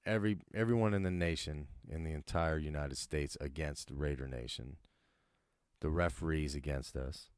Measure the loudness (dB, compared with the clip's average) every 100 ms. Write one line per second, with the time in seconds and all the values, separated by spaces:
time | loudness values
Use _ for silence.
0 | 2 2 4 2 -2 0 4 6 6 4
1 | 4 4 2 2 -2 -6 -8 -12 -8 -4
2 | -2 -4 -2 2 2 2 0 -2 -2 -4
3 | -2 -2 -2 -4 -8 -4 -4 -4 -8 -2
4 | -2 -2 -4 -6 -6 -8 -10 -14 _ _
5 | _ _ _ _ _ _ _ _ 0 4
6 | 2 2 0 0 0 -2 -2 -4 -4 -6
7 | -6 -8 -14